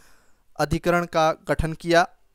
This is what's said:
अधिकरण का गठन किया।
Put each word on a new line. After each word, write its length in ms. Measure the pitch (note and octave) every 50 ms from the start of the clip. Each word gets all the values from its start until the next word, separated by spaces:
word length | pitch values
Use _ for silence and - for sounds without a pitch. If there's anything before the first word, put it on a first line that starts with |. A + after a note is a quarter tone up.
| - - - - _ - - _ _ _ -
अधिकरण 500 | - D3+ D3 E3 D#3+ - F3 F3 F3 F3 E3+
का 240 | - E3 D#3 D#3+ D#3+ - _ -
गठन 240 | D3 - - D#3+ D#3+
किया। 320 | - - E3+ E3+ E3+ F3+ - - _ _ _ _